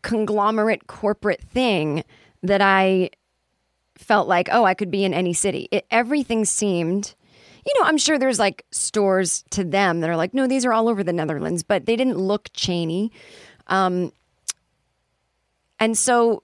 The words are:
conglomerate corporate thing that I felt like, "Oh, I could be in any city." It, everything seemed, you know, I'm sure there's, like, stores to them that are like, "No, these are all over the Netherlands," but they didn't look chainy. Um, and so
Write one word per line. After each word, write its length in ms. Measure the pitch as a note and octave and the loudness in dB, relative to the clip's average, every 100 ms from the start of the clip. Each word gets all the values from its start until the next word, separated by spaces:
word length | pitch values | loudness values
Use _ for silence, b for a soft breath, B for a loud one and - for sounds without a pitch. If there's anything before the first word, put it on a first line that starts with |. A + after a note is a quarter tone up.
conglomerate 840 | - A3+ G#3+ G#3+ G#3 A3 G#3+ G#3+ - | -2 -2 0 0 2 2 0 0 -6
corporate 540 | - G#3 G#3 G#3 F3+ | -4 -4 -2 -2 -4
thing 640 | - B3 B3 F#3+ D3+ D3+ - b b b | -4 -2 0 2 0 -2 -6 b b b
that 180 | F#3 G3 | 0 2
I 500 | G3 F#3+ F#3+ F#3+ F#3 _ _ _ _ _ _ _ _ _ | 4 4 4 2 0 _ _ _ _ _ _ _ _ _
felt 300 | - G#3 D#3+ | 0 0 2
like, 220 | F3+ F3+ | 0 2
"Oh, 140 | A3+ G#3 | 2 2
I 80 | |
could 180 | F#3+ G3 | 0 -2
be 140 | G3+ G3 | -2 0
in 80 | |
any 180 | F3+ F3+ | 0 -2
city." 380 | E3+ G3+ - - | 0 -2 -4 -4
It, 140 | G3+ - | -4 0
everything 540 | A3+ A#3+ D4 C4 A3+ | -2 0 -2 -2 -2
seemed, 720 | G#3 - G#3 F3+ E3 F#3+ G3+ - b b b b - | -2 -2 -2 -2 -2 -4 -6 -16 b b b b -2
you 80 | C#5+ | 2
know, 60 | E4+ | 2
I'm 120 | D#4 | 2
sure 220 | D4 D4+ | 0 2
there's, 200 | C4 A3 | 0 2
like, 260 | G3+ - - | 0 -2 -12
stores 760 | - - G#3+ G3 F#3+ F3+ - _ | -8 -4 0 2 2 0 -4 _
to 120 | - | -6
them 380 | F3+ G3 G3 E3+ | -2 0 0 0
that 80 | E3 | -2
are 80 | E3+ | -2
like, 160 | F3+ | -2
"No, 120 | C4 C4 | 0 0
these 200 | C4+ B3 | 0 0
are 80 | |
all 160 | A3 A3+ | 2 0
over 140 | G#3+ | 0
the 100 | F3+ | -2
Netherlands," 500 | E3+ D#3 D3+ D#3 E3+ | -2 -2 -4 -4 -4
but 220 | - G3 - | -2 -2 0
they 100 | A3+ | 0
didn't 220 | C4 A3+ | 0 0
look 320 | F#3+ G#3 - | -2 -2 -6
chainy. 580 | - - F3 E3 E3+ A3 B B B B B - | -8 -4 -2 -2 -2 -4 B B B B B -4
Um, 440 | F#3+ F#3 F3+ F3 _ _ _ - - _ _ _ _ _ _ _ _ _ _ _ _ | 0 0 0 -4 _ _ _ -14 -14 _ _ _ _ _ _ _ _ _ _ _ _
and 180 | A3 A3 | -2 0
so 460 | - A#3+ A#3 G#3+ | 2 4 2 0